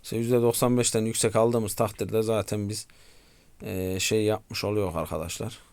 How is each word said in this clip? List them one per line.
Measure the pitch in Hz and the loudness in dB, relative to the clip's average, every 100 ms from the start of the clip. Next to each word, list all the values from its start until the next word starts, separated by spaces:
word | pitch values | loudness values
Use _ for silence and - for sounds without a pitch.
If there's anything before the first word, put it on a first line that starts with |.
İşte | - 110 | -6 -4
yüzde | 117 123 | 2 4
doksan | 117 - 127 123 | 4 4 2 4
beşten | 120 113 | 2 0
yüksek | 110 113 117 110 | -2 0 2 4
aldığımız | 117 120 107 | 4 2 -2
takdirde | - 110 104 95 110 | -2 -2 -2 -2 0
zaten | 110 110 98 104 101 | 2 0 -2 -4 -4
biz, | 107 - - - - - - - - | -6 -10 -20 -20 -20 -20 -20 -20 -14
e, | - 95 92 95 | -8 -4 -4 -2
şey | - 110 | 0 2
yapmış | 107 107 - - | 2 0 -4 -6
oluyor | 101 104 95 | -2 0 0
arkadaşlar. | 82 80 80 82 - 110 - - | -2 -4 -4 -6 -6 -8 -10 -20